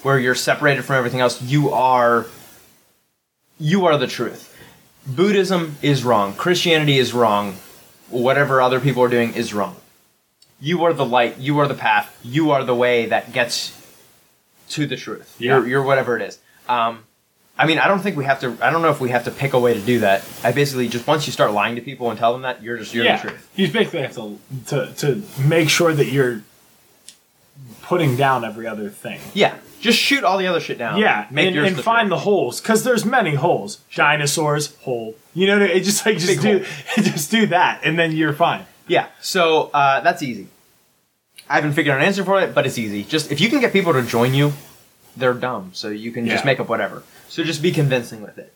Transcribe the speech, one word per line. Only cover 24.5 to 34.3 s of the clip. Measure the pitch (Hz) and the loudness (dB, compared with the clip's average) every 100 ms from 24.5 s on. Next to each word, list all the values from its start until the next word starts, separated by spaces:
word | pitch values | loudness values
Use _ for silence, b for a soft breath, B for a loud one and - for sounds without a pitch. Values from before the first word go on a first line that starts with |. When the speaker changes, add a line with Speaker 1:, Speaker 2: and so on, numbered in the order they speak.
| 135 113 | -14 -6
Speaker 2:
to, | 143 127 - | -6 -6 -6
to | 147 117 104 - | -4 -4 -6 -2
make | 139 165 156 | 2 2 2
sure | - 170 | 2 2
that | 151 117 | 2 0
you're | 135 123 113 - _ _ _ _ _ - - _ _ _ - 127 107 | 2 0 -2 -12 _ _ _ _ _ -20 -20 _ _ _ -20 -20 -20
putting | - 180 156 123 | -4 0 0 2
down | 139 127 113 | 2 2 -2
every | 110 113 | -8 -10
other | 107 104 | -8 -10
thing. | - 117 - - | -10 -14 -12 -10
Speaker 1:
Yeah. | 196 175 - - - | 2 2 2 -20 -6
Just | 220 226 | 0 0
shoot | - 277 | 2 2
all | 202 190 | 2 0
the | 185 | 0
other | 170 | -2
shit | 151 131 | -4 -8
down. | 117 107 | -4 0
Speaker 2:
Yeah, | 214 117 - | 2 0 -2
Speaker 1:
Make | 135 185 | 0 0
Speaker 2:
and, | 190 | 2
Speaker 1:
yours | 196 | 0
Speaker 2:
and | 185 | 0
Speaker 1:
the | |
Speaker 2:
find | - 233 214 | 0 2 2
Speaker 1:
truth. | 160 | 0
Speaker 2:
the | |
holes, | 165 202 127 - | 0 0 0 -6
'cause | - 220 | 0 0
there's | 214 240 170 | 2 0 2
many | 262 190 143 | 0 0 0
holes. | 170 135 101 - _ - | 0 0 -4 -14 _ 0
Dinosaurs, | 151 151 147 | 2 2 0